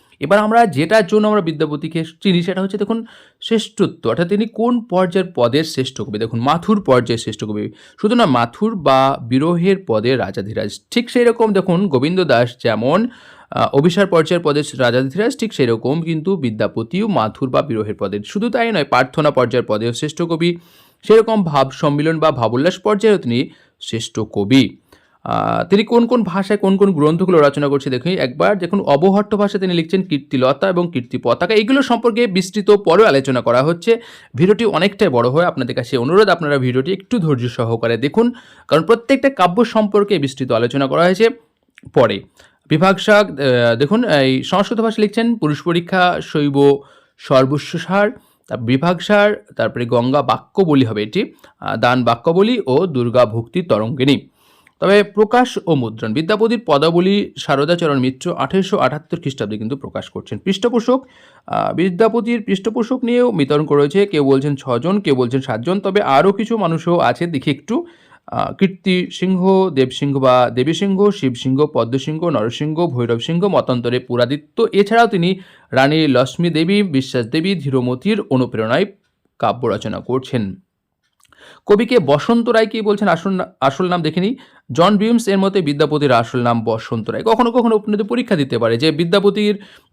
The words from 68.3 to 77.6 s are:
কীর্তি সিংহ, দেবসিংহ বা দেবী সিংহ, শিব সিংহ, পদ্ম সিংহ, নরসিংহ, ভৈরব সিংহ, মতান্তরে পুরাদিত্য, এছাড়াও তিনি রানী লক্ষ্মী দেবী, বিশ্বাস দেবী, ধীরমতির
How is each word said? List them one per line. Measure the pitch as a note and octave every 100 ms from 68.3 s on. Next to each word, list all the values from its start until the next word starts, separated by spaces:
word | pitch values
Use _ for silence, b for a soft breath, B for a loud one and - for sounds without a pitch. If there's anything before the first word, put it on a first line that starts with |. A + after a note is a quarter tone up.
| - -
কীর্তি | - G3 F#3+ G3 F3+ -
সিংহ, | - F#3 F#3 F#3+ F#3+ F#3+
দেবসিংহ | C3 B2+ - C#3+ C#3
বা | C3 B2+ B2
দেবী | A#2 C3+
সিংহ, | E3 G3 F#3+ G#3
শিব | G3+ C3+
সিংহ, | A#2+ C3 C3+ D3
পদ্ম | B2 A2+ C3
সিংহ, | D#3 D#3 E3+
নরসিংহ, | B2+ A2 - D3+ D#3 E3+
ভৈরব | B2 A#2+ A#2
সিংহ, | - E3+ G3+
মতান্তরে | D3+ - B2 A#2 B2
পুরাদিত্য, | - A#2+ A#2+ D3 - - A3+
এছাড়াও | G3 G3+ A#3 A#3
তিনি | G3 F3 F#3+ B B B
রানী | B2+ C#3 D#3 D#3
লক্ষ্মী | B2+ C3 - E3+
দেবী, | D3+ E3 G3+
বিশ্বাস | G3 C3+ C3 C3 A2+
দেবী, | D#3+ F3+
ধীরমতির | G3